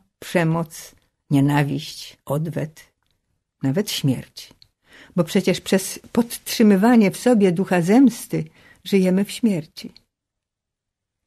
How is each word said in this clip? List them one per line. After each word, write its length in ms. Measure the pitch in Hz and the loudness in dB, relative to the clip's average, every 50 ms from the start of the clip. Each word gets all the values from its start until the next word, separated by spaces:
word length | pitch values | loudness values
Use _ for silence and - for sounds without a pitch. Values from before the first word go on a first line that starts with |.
| _ _ _ - | _ _ _ -20
przemoc, 760 | - - - 180 165 160 165 165 165 160 - - - - - _ _ _ _ _ _ - | -8 -4 -2 0 0 0 0 -2 -4 -8 -12 -20 -20 -20 -20 _ _ _ _ _ _ -2
nienawiść, 880 | 143 139 139 147 143 147 147 139 147 143 - - - - - - - _ - | 0 2 2 2 2 2 0 0 -4 -8 -10 -12 -16 -18 -18 -20 -20 _ -8
odwet, 680 | - 143 151 160 170 - 151 139 156 - - - _ _ _ _ _ _ _ _ _ _ _ _ _ _ _ | -6 -6 -4 -4 -6 -6 -8 -8 -10 -12 -18 -20 _ _ _ _ _ _ _ _ _ _ _ _ _ _ _
nawet 280 | - 135 135 190 214 - | -4 -2 -2 -2 -4 -4
śmierć. 640 | - - - 139 120 - - - - - - - _ _ _ _ _ _ _ _ - - - - - | -4 -2 -2 -2 -2 -2 -6 -16 -20 -20 -20 -20 _ _ _ _ _ _ _ _ -20 -20 -18 -8 -4
Bo 80 | 180 170 | -4 -4
przecież 360 | 160 - 196 - 190 175 - | -2 -2 -2 0 0 -2 -2
przez 400 | - - - 190 - - - - - - | -2 -2 -2 -2 -2 -4 -12 -14 -12 -6
podtrzymywanie 1000 | - 240 233 240 - - - - - - 233 208 202 185 208 240 254 233 202 185 | -2 -2 -2 -2 -6 -14 -12 -6 0 2 4 4 4 4 4 4 4 4 4 2
w 60 | 156 | 0
sobie 360 | - - 247 247 208 202 185 | 0 0 2 2 4 4 2
ducha 300 | 170 175 190 - 190 175 | 2 0 -2 0 0 0
zemsty 600 | 160 180 208 262 277 233 - - - - - 160 156 156 _ _ _ - _ _ - | 2 4 4 6 6 4 4 0 -8 -8 -8 -8 -8 -8 _ _ _ -20 _ _ -6
żyjemy 400 | - 202 196 185 185 180 190 202 | 0 0 2 2 2 0 0 -2
w 60 | - | -4
śmierci. 600 | - - - 220 196 156 151 - - - - - - _ _ _ _ _ _ _ _ _ _ _ _ _ _ _ _ _ _ _ _ _ _ _ _ _ _ | -4 -2 -2 -2 -2 -2 -6 -10 -16 -20 -20 -20 -20 _ _ _ _ _ _ _ _ _ _ _ _ _ _ _ _ _ _ _ _ _ _ _ _ _ _